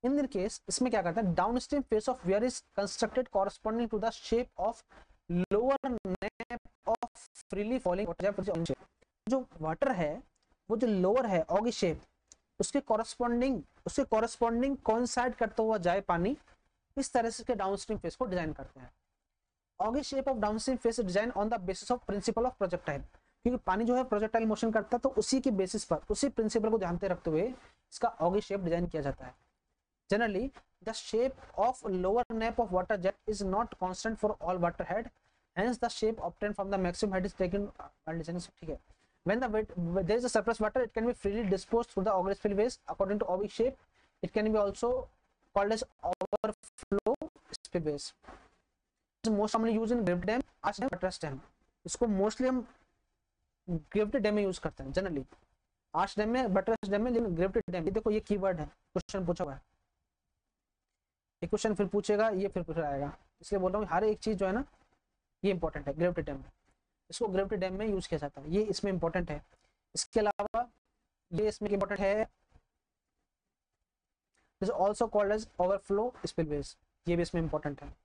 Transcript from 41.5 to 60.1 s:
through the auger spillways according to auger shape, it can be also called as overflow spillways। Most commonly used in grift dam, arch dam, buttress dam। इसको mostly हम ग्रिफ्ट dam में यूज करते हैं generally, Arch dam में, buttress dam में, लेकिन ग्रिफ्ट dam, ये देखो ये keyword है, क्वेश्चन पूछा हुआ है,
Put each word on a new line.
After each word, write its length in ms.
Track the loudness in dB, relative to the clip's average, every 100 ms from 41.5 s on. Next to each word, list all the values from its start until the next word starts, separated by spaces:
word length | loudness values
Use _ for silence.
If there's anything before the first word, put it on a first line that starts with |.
| 0 2 0 0
through 140 | 0
the 100 | 2
auger 200 | 2 2
spillways 440 | 0 0 2 0 0 -12
according 320 | -2 0 2
to 60 | 0
auger 220 | 0 -2
shape, 280 | 0 0 0 _ _ _ _
it 120 | -2
can 180 | 0 2
be 60 | 4
also 340 | 2 0 0 0 -4 _ _ _ _
called 180 | 0 2
as 120 | 0 -4 _
overflow 1120 | -6 -4 -2 -2 -4 -6 -16 -20 -2 0 0 -2 -4 _ _
spillways। 580 | -18 -6 -4 -2 -4 -8 _ -20 -20 -20 _ _ _ _ _ _ _
Most 280 | 0 2 2
commonly 220 | 2 2
used 180 | 2 2
in 120 | 2
grift 220 | 2 0 0
dam, 160 | -2 -4 _
arch 140 | -6 -2
dam, 120 | -4
buttress 280 | -2 -4 -4
dam। 200 | -8 -8 -12 _ _ _ -10
इसको 200 | -2 0 2
mostly 300 | 2 2 0
हम 180 | 0 -4 -16 _ _ _ _ _ _ _ _ -6
ग्रिफ्ट 480 | -6 -2 -2 0 2
dam 160 | 2
में 80 | 2
यूज 160 | 0 -2
करते 240 | -6 -8
हैं 100 | -4
generally, 320 | -4 -2 -4 -8 -18 _ _ _ _ _
Arch 200 | -2 0 0
dam 100 | 0
में, 220 | 0 2
buttress 360 | 2 2 -2 0
dam 120 | 0
में, 80 | 2
लेकिन 240 | 0 0
ग्रिफ्ट 360 | 0 0 0 -2
dam, 140 | -4
ये 60 | -2
देखो 200 | 0 0
ये 100 | 0
keyword 380 | 0 0 0 -2
है, 40 | -6
क्वेश्चन 600 | _ _ -6 -4 -4 -2
पूछा 180 | -2
हुआ 100 | -4
है, 60 | -6 _ _ _ _ _